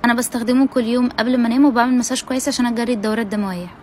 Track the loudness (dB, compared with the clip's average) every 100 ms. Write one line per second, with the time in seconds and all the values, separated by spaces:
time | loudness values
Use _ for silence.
0 | 2 0 -2 -4 0 2 2 2 0 0
1 | 0 0 0 2 2 4 4 4 2 2
2 | 0 -4 -4 -4 -2 0 -2 0 -2 -2
3 | -2 -2 -2 -4 -4 -6 -10 -16